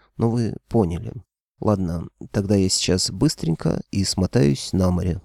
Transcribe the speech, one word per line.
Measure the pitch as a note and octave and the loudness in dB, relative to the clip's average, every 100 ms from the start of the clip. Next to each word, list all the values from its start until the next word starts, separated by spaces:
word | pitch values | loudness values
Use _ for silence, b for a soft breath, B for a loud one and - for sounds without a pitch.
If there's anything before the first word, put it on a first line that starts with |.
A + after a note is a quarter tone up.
| b - | b -2
Ну | A#2 | -2
вы | A#2 A2+ - - | 0 -4 -6 0
поняли. | A#2 F2 E2+ A1 - - _ _ - | 2 2 -2 -8 -12 -16 _ _ -4
Ладно, | G#2+ G2 F2 E2+ D#2+ - - | 0 2 0 -4 -8 -14 -6
тогда | A2+ G2 G2+ | -2 2 4
я | F#2 | 2
сейчас | - - F#2 - | 0 0 0 0
быстренько | F#2+ D3 - - D#2+ D#2+ - - | 0 0 0 -4 -2 -2 -2 -2
и | G2 | -2
смотаюсь | F#2 - F2+ A#2+ C#3+ C3+ - | -2 0 0 4 2 2 -2
на | F2+ F#2 | 0 2
море. | F2 F2+ E2 | 2 0 -4